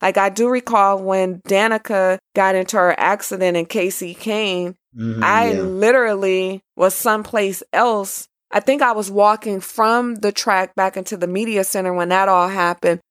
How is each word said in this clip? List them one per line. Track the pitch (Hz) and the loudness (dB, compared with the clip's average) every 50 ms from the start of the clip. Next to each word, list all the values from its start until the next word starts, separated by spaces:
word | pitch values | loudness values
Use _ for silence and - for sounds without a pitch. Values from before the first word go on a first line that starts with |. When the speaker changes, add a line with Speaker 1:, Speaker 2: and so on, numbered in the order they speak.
Speaker 1:
Like, | - 190 190 | -2 0 2
I | 202 196 196 | 2 0 0
do | 190 214 233 247 | 0 0 0 2
recall | 254 247 247 - 233 208 196 196 196 190 190 | 2 0 -2 0 2 4 4 4 2 0 0
when | 190 190 190 185 185 185 175 - - | -2 0 0 0 -2 -4 -8 -6 0
Danica | 196 196 214 226 226 220 - - 214 190 185 185 185 190 _ _ - | 0 2 2 2 0 -2 -4 -2 0 0 2 2 0 -2 _ _ 0
got | 202 190 190 190 | 2 2 2 2
into | 185 185 185 - | 0 -2 0 2
her | 208 180 175 - - | 2 4 4 4 2
accident | 117 175 202 202 - - 202 185 185 180 175 | 2 0 0 0 -4 -8 -4 -2 0 0 0
and | 170 165 170 | 0 -2 -2
Casey | - 220 175 185 185 - 190 170 175 | -2 -2 -2 -2 -4 -6 -10 -12 -12
Kane, | - - 220 208 214 220 196 185 180 180 175 185 _ _ _ _ | -10 -8 -6 -4 -2 -2 -2 -2 -4 -4 -6 -8 _ _ _ _
Speaker 2:
Mm-hmm, | 117 110 113 110 113 123 | -8 -6 -6 -4 -2 0
Speaker 1:
I | 175 208 220 233 - 196 | 2 2 4 2 2 0
Speaker 2:
yeah. | 196 190 | -2 -2
Speaker 1:
literally | 185 185 190 208 226 254 262 240 220 208 196 196 190 190 185 185 185 190 190 _ _ _ | -4 -2 0 2 4 4 4 2 2 0 0 0 0 0 0 0 -2 -6 -8 _ _ _
was | - 180 190 - | 0 0 0 0
someplace | - - 233 214 214 208 - - 220 202 196 190 - - - - | 0 0 0 0 0 -2 -4 -2 -2 -2 -2 -4 -6 -10 -4 0
else. | 180 233 240 220 208 196 190 - - - _ _ _ _ - | 2 2 2 0 -2 -4 -6 -10 -12 -14 _ _ _ _ -4
I | - 208 | -4 -2
think | 208 - 269 285 277 | 0 0 0 2 2
I | 247 226 | 0 0
was | 214 208 196 | 0 -4 -4
walking | 196 202 202 208 214 214 - 220 202 190 | 0 4 4 4 4 2 -2 -6 -6 -6
from | 185 - - - 220 220 233 240 247 240 233 | -8 -10 -2 0 2 2 2 2 0 -2 -4
the | 208 214 208 202 | -2 -2 -2 -2
track | - - 233 196 185 190 185 - | -2 -2 0 0 0 0 -2 -2
back | 196 190 190 190 | -2 -2 -2 -2
into | 190 185 - 214 | -4 -10 -10 -6
the | 180 175 175 | -6 -4 -4
media | 180 196 226 233 220 196 190 | -2 -4 -4 -2 -2 -2 -2
center | - - 202 185 185 180 | -2 -2 -2 -2 -2 -2
when | 180 175 175 | -2 0 0
that | 185 190 196 190 | 2 2 4 4
all | 190 180 175 185 | 4 2 2 0
happened. | 196 190 175 175 175 - - 175 170 175 _ _ | 0 0 0 -2 -2 0 0 0 0 0 _ _